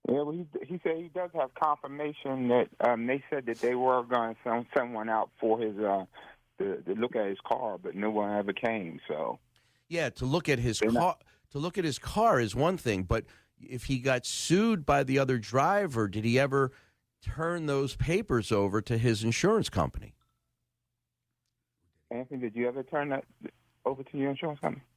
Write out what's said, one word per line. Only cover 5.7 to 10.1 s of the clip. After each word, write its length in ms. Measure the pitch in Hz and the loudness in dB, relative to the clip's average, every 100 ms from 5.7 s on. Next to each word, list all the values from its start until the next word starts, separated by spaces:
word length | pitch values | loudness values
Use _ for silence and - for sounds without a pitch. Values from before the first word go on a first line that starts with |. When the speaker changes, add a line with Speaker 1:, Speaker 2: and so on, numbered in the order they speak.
| 101 | 0
Speaker 1:
uh, 260 | 107 98 92 - - - _ _ | 0 0 -2 -14 -20 -20 _ _
to, 180 | 98 90 | -4 -4
to 120 | 87 | -4
look 200 | 104 123 | -2 -2
at 120 | 117 101 | 0 -2
his 100 | 98 - | -4 -2
car, 320 | 120 117 92 | -2 -2 -6
but 160 | 92 | -8
no 160 | 92 107 | -2 0
one 260 | 107 101 104 | 0 0 0
ever 160 | 101 | -2
came. 460 | 95 117 113 85 87 - | -2 -2 -2 -6 -10 -8
So 320 | 76 65 - _ _ _ _ _ | -6 -4 -8 _ _ _ _ _
Speaker 2:
Yeah, 220 | 170 135 | -4 -4